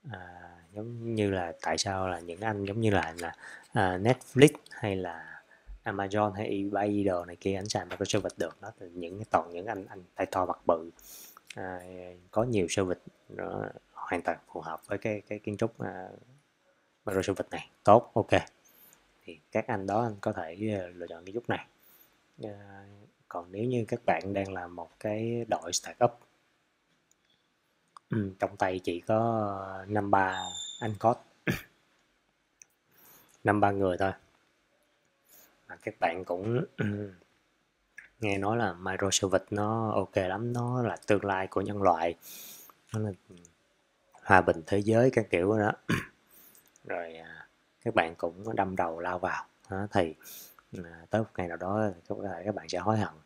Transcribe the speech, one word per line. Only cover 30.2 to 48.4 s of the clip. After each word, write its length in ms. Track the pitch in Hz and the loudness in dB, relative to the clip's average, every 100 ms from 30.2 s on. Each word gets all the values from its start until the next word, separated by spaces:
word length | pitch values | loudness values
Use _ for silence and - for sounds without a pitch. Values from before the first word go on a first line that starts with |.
| 95 95 95 - - - | 4 0 -6 -10 -12 -6
anh 120 | 117 104 | -6 2
code, 200 | 113 127 - _ - | 2 2 -6 _ -4
<clears throat> 80 | - - _ _ _ _ _ _ _ _ _ - _ _ _ - - _ _ | -4 -6 _ _ _ _ _ _ _ _ _ -20 _ _ _ -20 -20 _ _
năm 160 | 104 104 | 2 6
ba 120 | 101 | 4
người 260 | 98 95 87 | 4 2 2
thôi, 140 | 95 - _ _ _ _ _ _ _ _ _ _ _ - - _ - | 0 -2 _ _ _ _ _ _ _ _ _ _ _ -20 -20 _ -20
mà 80 | 85 | -10
các 240 | - - | -10 -2
bạn 260 | 90 85 90 | -2 -2 -4
cũng, 400 | 87 104 120 185 - | -4 0 -2 -2 -2
<clears throat> 1400 | 107 104 101 90 _ _ _ _ _ _ _ - - _ | -2 -2 -6 -12 _ _ _ _ _ _ _ -20 -20 _
nghe 180 | 107 98 | 0 0
nói 200 | 98 117 | 2 2
là 160 | 107 | 0
microservice 720 | 85 92 92 98 - 95 92 - | -2 -6 -2 0 2 2 2 2
nó 400 | 104 104 113 110 | -2 0 0 2
ok 240 | 107 92 104 | 0 2 0
lắm, 380 | 92 98 120 | 0 -2 -2
nó 280 | 120 120 127 | -2 -2 0
là 140 | 117 87 - | 0 -2 2
tương 180 | 101 101 | 2 4
lai 220 | 95 95 | 0 0
của 140 | 98 | -2
nhân 200 | 101 104 | -2 4
loại, 340 | 95 82 85 82 - - - - - _ _ | 4 6 2 -2 -14 -18 -18 -20 -20 _ _
nó 60 | 110 | -4
là 120 | 107 90 _ 90 87 _ _ _ _ _ _ - - | -4 -6 _ -20 -20 _ _ _ _ _ _ -16 8
hòa 140 | 95 | 8
bình 200 | 87 85 78 | 8 0 0
thế 100 | 98 | 0
giới 340 | 104 113 127 | 4 6 6
các 180 | 117 104 | 4 2
kiểu 280 | 87 92 110 | 2 4 2
đó. 120 | 104 - - | 2 0 -2
<clears throat> 960 | - - _ _ - - - _ _ - | -4 -4 _ _ -20 -20 -20 _ _ -8
Rồi, 300 | 90 82 82 | -8 -8 -12
à, 320 | 82 80 - _ _ _ | -16 -18 -20 _ _ _
các 140 | 117 101 | 0 2
bạn 200 | 82 85 | 2 0
cũng 400 | 85 87 | -6 -6